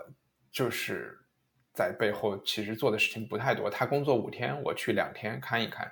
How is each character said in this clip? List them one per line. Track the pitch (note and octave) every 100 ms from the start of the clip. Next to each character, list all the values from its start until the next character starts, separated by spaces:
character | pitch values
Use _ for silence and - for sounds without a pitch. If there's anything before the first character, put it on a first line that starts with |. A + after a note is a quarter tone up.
| - - _ _ _
就 | - A#2+
是 | - - F#2 A#1 - _ _ _ _ _
在 | - F2+
背 | G2 G#2+
后 | G2+ G#2+ F#2+
其 | - -
实 | G#2
做 | A2 C3
的 | G#2+
事 | -
情 | A2 G#2+
不 | G#2
太 | C3
多， | A2 G#2
他 | -
工 | C3 C#3+
作 | C#3+ A#2+
五 | G2+
天， | G2+ B2 C#3+
我 | -
去 | - -
两 | G#2 D2+
天 | - G#2+ B2+
看 | - A#2
一 | G#2+
看， | - -